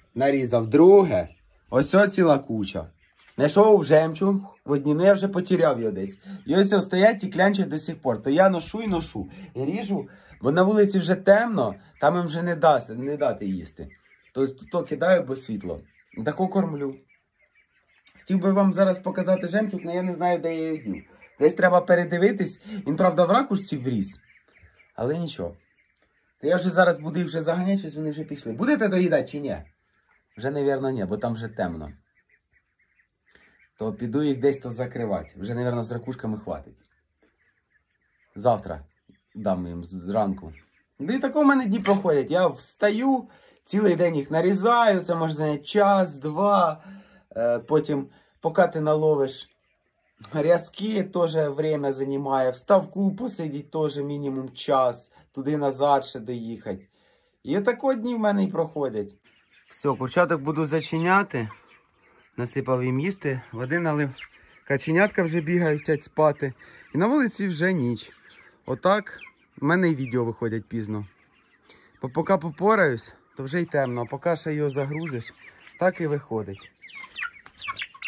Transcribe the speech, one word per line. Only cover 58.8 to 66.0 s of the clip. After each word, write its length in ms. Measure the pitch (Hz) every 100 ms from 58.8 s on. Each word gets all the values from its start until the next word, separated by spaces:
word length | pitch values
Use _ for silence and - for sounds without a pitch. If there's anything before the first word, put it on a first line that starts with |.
| 135 110 101 - _ _ _ _ _
Все, 240 | - 147
курчаток 480 | 123 127 - 175 160
буду 240 | 139 156 156
зачиняти. 840 | 160 151 160 170 196 196 131 110 - _ _ _ _ _ _ _ -
Насипав 480 | 123 139 131 127
їм 160 | 127 127
їсти, 400 | 170 190 147 127 -
води 260 | 113 127 170
налив. 320 | 165 147 143 - - _ _ _
Каченятка 580 | - 139 - 165 202 202
вже 180 | 165 170
бігає, 380 | 156 175 165 151
хочуть 260 | - 151